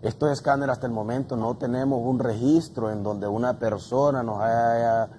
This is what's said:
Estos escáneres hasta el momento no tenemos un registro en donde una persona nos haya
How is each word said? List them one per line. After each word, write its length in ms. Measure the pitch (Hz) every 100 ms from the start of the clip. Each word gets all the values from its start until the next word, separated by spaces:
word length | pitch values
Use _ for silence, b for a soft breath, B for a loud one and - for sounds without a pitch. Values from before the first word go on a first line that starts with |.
Estos 300 | 131 - 151
escáneres 420 | 143 - 139 139
hasta 140 | 123 127
el 60 |
momento 420 | 113 107 127 135 123
no 200 | 113 117
tenemos 420 | 127 123 135 135
un 140 | 117 127
registro 720 | 117 107 123 160 165 - 110
en 140 | 107
donde 240 | 101 104 101
una 320 | 104 123 123
persona 640 | 117 104 85 123 143 135
nos 180 | 117 104
haya 680 | 110 117 117 117 117 113 110